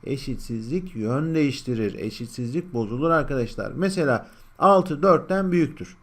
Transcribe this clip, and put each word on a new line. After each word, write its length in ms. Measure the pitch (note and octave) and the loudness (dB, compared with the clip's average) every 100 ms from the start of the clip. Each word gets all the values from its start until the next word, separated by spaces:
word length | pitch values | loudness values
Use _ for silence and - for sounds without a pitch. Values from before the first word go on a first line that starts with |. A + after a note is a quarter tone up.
eşitsizlik 920 | - C3+ C#3 A#2+ - A2+ A2+ E3+ F#3 A2+ | -6 -6 -6 -8 -6 -8 -4 -6 -6 -6
yön 400 | G#2+ B2+ D#3 D#3+ | -2 -2 0 2
değiştirir. 580 | D3 C3 - A#2 G#2+ - | 0 0 -4 -2 -2 -2
Eşitsizlik 720 | A2 - A#2 - A#2+ D3 F3 | -8 -8 -12 -6 -4 -4 -4
bozulur 360 | A#2+ G#2+ A#2+ D#3+ | -4 -2 0 2
arkadaşlar. 640 | E3 C#3+ C#3 A2+ - G#2 C3+ | 2 2 -2 -2 -4 -8 -2
Mesela 520 | F#3+ F#3+ D3 A2+ - - - - | -2 0 2 0 -2 -20 -20 2
altı 440 | F#3 G3 F#3 D3 | 6 6 4 2
dörtten 480 | G3 D#3+ - F#3+ F#3+ | 4 4 4 -2 2
büyüktür. 460 | F3 D3+ - F#2 - | 2 2 -2 -16 -18